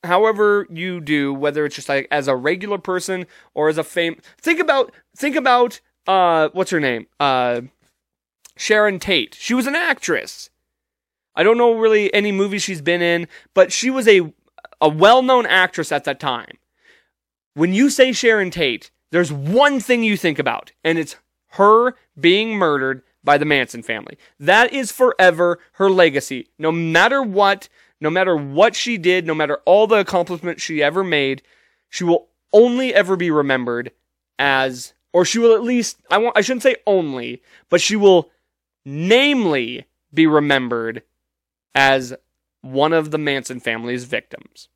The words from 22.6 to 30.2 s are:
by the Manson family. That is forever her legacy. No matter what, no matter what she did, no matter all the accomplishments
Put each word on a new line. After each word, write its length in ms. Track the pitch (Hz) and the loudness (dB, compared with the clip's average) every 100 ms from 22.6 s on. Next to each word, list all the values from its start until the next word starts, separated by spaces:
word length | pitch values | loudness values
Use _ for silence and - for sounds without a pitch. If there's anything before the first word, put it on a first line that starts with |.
| 175 143 131 131 _ _ | -2 -2 -4 -8 _ _
by 140 | - 147 | 0 2
the 60 | 151 | 2
Manson 360 | 143 123 120 | 0 -2 -8
family. 360 | 110 113 - - _ _ | -10 -10 -10 -20 _ _
That 340 | 143 202 240 | 2 4 4
is 200 | 277 233 | -2 -8
forever 680 | - 254 - 180 165 175 170 _ | -2 -4 4 4 4 -2 -2 _
her 180 | _ 196 | _ 0
legacy. 580 | 185 165 139 - 131 - _ | 4 2 2 -6 -12 -12 _
No 120 | 160 | -4
matter 520 | 165 165 165 214 277 | -2 0 2 2 0
what, 480 | 247 190 196 196 - _ _ _ | -2 0 2 0 -8 _ _ _
no 100 | 156 | -4
matter 260 | 170 185 165 | -2 0 -2
what 400 | 139 139 220 208 | -2 2 2 2
she 220 | 240 226 | -6 -2
did, 280 | 170 185 165 | 0 0 -2
no 80 | |
matter 260 | 156 147 147 | -4 -2 -2
all 220 | - 190 214 | 2 2 4
the 120 | 214 | 2
accomplishments 640 | 190 185 | 0 -2